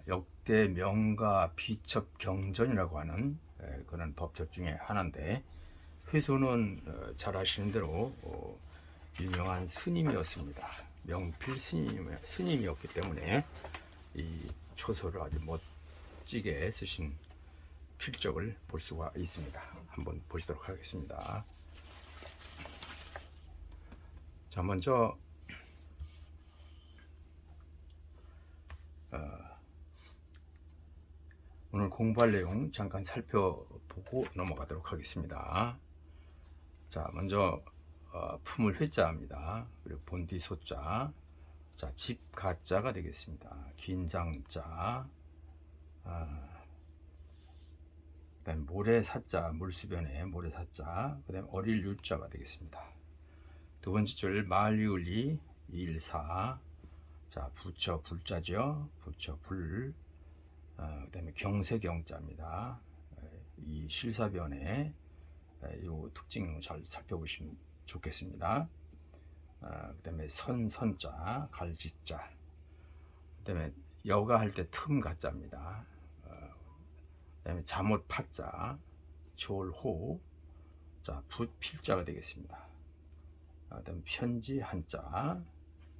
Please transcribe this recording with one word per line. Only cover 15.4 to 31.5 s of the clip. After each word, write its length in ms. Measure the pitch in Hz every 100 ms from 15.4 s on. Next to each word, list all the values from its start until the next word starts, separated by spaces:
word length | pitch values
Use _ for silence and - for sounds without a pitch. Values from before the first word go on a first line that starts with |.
멋지게 1300 | 78 80 - - - - - - - 117 98 73 92
쓰신 460 | - 98 - 76 71 - - - - - - - -
필적을 580 | - 123 98 78 107 104 -
볼 120 | 80
수가 300 | - 82 80 -
있습니다. 440 | 85 - 71 - - - -
한번 340 | - 76 78 -
보시도록 400 | 82 80 73 -
하겠습니다. 760 | - - 85 67 - - 104 - - - - - - - - - - - - - - - - - - - - - - - - - - - - - - -
자, 120 | 92
먼저, 560 | 92 92 135 127 113 - - - - - - - - - - - - - - - - - - - - - - - - - - - - - - - - - - - - - - - -
어, 80 | 62 73 - - - - - - - - - - - - - - - - - - - - - -